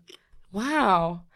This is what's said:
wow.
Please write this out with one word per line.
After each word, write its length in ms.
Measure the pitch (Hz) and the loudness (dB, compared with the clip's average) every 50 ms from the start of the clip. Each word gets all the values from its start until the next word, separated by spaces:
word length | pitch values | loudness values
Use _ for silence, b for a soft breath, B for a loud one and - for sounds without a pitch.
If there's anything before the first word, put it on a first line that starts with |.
| _ _ B B B B B B - - | _ _ B B B B B B -20 -12
wow. 720 | 180 202 233 277 311 302 262 208 185 170 165 165 175 170 - b b | -8 -6 -4 -2 0 0 2 2 2 2 2 -2 -4 -8 -14 b b